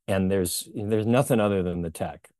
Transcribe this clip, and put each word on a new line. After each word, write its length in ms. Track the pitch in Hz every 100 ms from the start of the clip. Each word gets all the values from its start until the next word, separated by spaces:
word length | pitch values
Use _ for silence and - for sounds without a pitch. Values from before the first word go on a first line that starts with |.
| -
and 240 | 95 95
there's, 380 | 98 90 - - -
there's 320 | 101 110 107
nothing 320 | 120 139 120
other 240 | 104 98
than 180 | 90 90
the 80 | 85
tech," 380 | - 85 71 - _